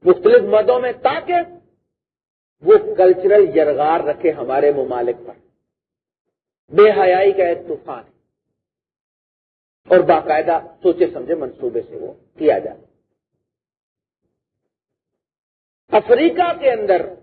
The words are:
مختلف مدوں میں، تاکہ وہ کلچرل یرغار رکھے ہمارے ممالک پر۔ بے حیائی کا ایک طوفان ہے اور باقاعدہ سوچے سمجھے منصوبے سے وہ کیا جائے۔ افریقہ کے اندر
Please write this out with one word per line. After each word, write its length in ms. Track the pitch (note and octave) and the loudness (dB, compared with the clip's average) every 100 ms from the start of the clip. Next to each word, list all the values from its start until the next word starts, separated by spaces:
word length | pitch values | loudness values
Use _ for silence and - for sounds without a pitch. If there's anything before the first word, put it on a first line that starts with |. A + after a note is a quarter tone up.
مختلف 380 | F3 F3+ G#3+ A#3+ | 2 2 4 4
مدوں 380 | G3+ G#3 G#3+ B3 | 4 0 2 0
میں، 120 | B3 A#3 | -2 -4
تاکہ 320 | B3+ D#4 D#4+ F4 E4+ F4 _ _ _ _ _ _ _ _ _ _ | -4 -4 -4 -4 -4 -14 _ _ _ _ _ _ _ _ _ _
وہ 120 | A3 G#4+ G#4+ G#4+ | 2 2 2 0
کلچرل 600 | F#3 F3+ F#3+ G#3 F#3 D#3 | 2 2 2 4 4 2
یرغار 420 | D3 C3+ D3+ E3 | 0 0 -2 -2
رکھے 300 | C#3 D3 E3+ | -4 -4 -4
ہمارے 420 | D3+ B2+ C3+ D3 | -4 -6 -2 0
ممالک 440 | D3 B2+ B2 A#2+ A#2 - | -2 -4 -6 -6 -6 -12
پر۔ 80 | G#2 _ _ _ _ _ _ _ _ _ _ _ _ _ | -20 _ _ _ _ _ _ _ _ _ _ _ _ _
بے 160 | D3+ G#4 | 4 4
حیائی 420 | G#3 F#3 F3+ G3 | 4 2 2 0
کا 120 | - | 0
ایک 140 | F3 E3+ - | -2 -4 -8
طوفان 340 | D3+ - B2+ | -12 -12 -16
ہے 100 | A2 _ _ _ _ _ _ _ _ _ _ _ _ _ _ _ _ _ _ | -18 _ _ _ _ _ _ _ _ _ _ _ _ _ _ _ _ _ _
اور 100 | F3+ | 2
باقاعدہ 600 | D#3 E3 D#3 D#3 D#3 E3 - _ | 4 0 0 -4 -2 -4 -6 _
سوچے 240 | F3+ E3 - | -4 0 -2
سمجھے 220 | B2+ B2+ | -4 -8
منصوبے 460 | E3 C3 - B2+ A2+ - | -6 -8 -10 -8 -8 -10
سے 80 | D2+ | -14
وہ 160 | - - _ _ | -16 -18 _ _
کیا 200 | D3+ G#2+ | 0 0
جائے۔ 200 | - - _ _ _ _ _ _ _ _ _ _ _ _ _ _ _ _ _ _ _ _ _ _ _ _ _ _ _ _ _ _ _ | -4 -16 _ _ _ _ _ _ _ _ _ _ _ _ _ _ _ _ _ _ _ _ _ _ _ _ _ _ _ _ _ _ _
افریقہ 680 | G#3+ - A#3+ E4 E4+ F4 E4+ | -2 2 2 2 0 -2 0
کے 100 | C#4 | -2
اندر 360 | A#3 G#3 F3+ - - | -2 0 -2 -2 -14